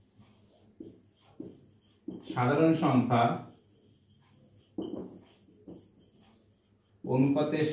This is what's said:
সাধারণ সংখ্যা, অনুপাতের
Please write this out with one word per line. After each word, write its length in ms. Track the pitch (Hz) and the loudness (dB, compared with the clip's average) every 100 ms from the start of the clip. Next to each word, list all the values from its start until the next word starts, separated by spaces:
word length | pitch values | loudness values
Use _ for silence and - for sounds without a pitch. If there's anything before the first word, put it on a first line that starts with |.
| _ _ - _ _ _ _ - - - _ _ _ - - - - _ _ _ - - - | _ _ -20 _ _ _ _ -20 -20 -20 _ _ _ -20 -18 -20 -20 _ _ _ -16 -14 -8
সাধারণ 380 | 131 127 151 160 156 | -2 0 4 4 4
সংখ্যা, 400 | 147 127 - 120 117 - - - _ _ _ _ _ _ _ _ - _ _ - - - - - - _ _ - - - - _ _ _ _ _ _ _ _ _ _ _ | 2 2 2 2 2 -2 -10 -20 _ _ _ _ _ _ _ _ -20 _ _ -12 -10 -10 -14 -18 -20 _ _ -20 -20 -20 -20 _ _ _ _ _ _ _ _ _ _ _
অনুপাতের 600 | - 127 139 147 151 156 151 | 0 2 4 2 0 0 0